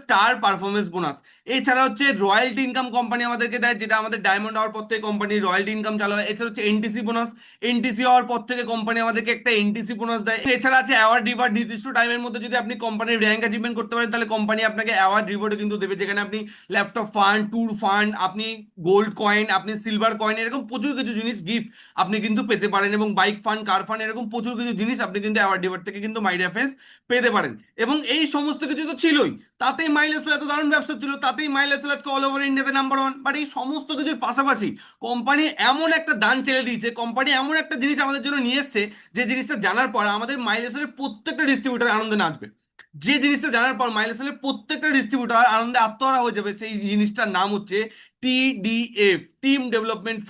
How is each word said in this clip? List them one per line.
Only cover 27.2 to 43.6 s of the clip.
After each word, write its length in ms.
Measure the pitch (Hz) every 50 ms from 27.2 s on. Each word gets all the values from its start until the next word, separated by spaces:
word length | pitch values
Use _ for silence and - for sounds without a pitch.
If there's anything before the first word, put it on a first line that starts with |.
| 233 240 214
পারেন। 160 | 202 165 135 110 104 - _ _ - 208
এবং 120 | 233 294 302 277 233 269
এই 80 | 311 311 277 302
সমস্ত 260 | 294 285 302 285 - 320 269
কিছু 120 | 285 262 311 302
তো 40 | 320 -
ছিলই, 280 | - 330 302 294 226 151 107 - - _ _ -
তাতেই 280 | - 254 269 320 330 311 294
My 100 | 294 302 302
Lifestyle 240 | 311 302 311 311 294 285
এত 60 | 302 294
দারুণ 180 | 294 294 311 294 302
ব্যবসা 200 | 294 294 302 302 208
ছিল, 100 | 269 277 285 277 277
তাতেই 240 | 254 - - 311 294 277
My 80 | 277 285 277
Lifestyle 240 | 277 285 285 285 285
আজকে 120 | 285 - 285 269
all 100 | 269 269 277
over 120 | 269 277 277 277
ইন্ডিয়াতে 240 | 269 269 262 277 269 277
নাম্বার 200 | 269 262 269 269
ওয়ান। 100 | 269 269 269 277 -
But 100 | 277 277 302
এই 60 | 302 285 -
সমস্ত 320 | 262 254 269 302 311 - - 311 262
কিছুর 240 | 302 302 302 - -
পাশাপাশি 420 | 220 233 269 277 277 262 - 208 151 104 - - - - _ -
কোম্পানি 380 | 233 247 240 233 269 277 294 311 311 - - 202 247
এমন 180 | 269 302 320 330 320 320
একটা 140 | 320 320 294 208 214
দান 120 | 214 254 262 262
চেলে 160 | 269 262 262 254 240
দিয়েছে, 200 | 240 208 214 233 233 240
কোম্পানি 300 | 233 233 226 254 269 285 277 262
এমন 140 | 269 285 311 320
একটা 120 | 311 311 311 247
জিনিস 160 | 254 285 294 285 285
আমাদের 200 | 269 277 269 220
জন্য 120 | 285 285 277 240
নিয়ে 140 | 240 254 285
এসছে, 200 | 277 269 - 208 208 208 - - - _ -
যে 60 | 226 247 214
জিনিসটা 260 | 262 262 254 - 302 214 196
জানার 220 | 185 196 233 262 254 -
পর 100 | 226 208 208 202
আমাদের 200 | 214 233 233 277 262 240
My 120 | 214 208 226
Lifestyle-এর 340 | 240 247 226 277 294 - - -
প্রত্যেকটা 460 | 277 269 - - - 320 - - 311 277
ডিস্ট্রিবিউটর 440 | 269 - - 269 247 233 240 240 208
আনন্দে 220 | 214 214 214 214 208
নাচবে। 240 | 180 160 151 - - - - _ _ _ _ - - _ - 147 143
যে 100 | 214 285 294 277
জিনিসটা 240 | 285 285 - 302 302 233
জানার 180 | 226